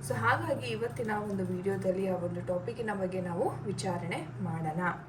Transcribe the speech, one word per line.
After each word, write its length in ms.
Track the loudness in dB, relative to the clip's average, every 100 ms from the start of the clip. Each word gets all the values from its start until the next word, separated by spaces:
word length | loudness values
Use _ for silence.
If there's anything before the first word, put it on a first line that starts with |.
| -2
So 60 | 2
ಹಾಗಾಗಿ 460 | 4 4 4 0 0 -2
ಇವತ್ತಿನ 360 | -2 -2 0 0 0
ಒಂದು 120 | 0 0
ವಿಡಿಯೋದಲ್ಲಿ 560 | 0 0 2 2 2 2
ಆ 40 | 2 0
ಒಂದು 140 | -2 0
ಟಾಪಿಕ್ಕಿನ 440 | 0 0 -4 -2 0
ಬಗ್ಗೆ 180 | 0 0 -2
ನಾವು 180 | 2 0 0 -4
ವಿಚಾರಣೆ 520 | -2 0 -2 -2 -4 -6 -4 -2
ಮಾಡೋಣ. 360 | 0 0 0 0 -2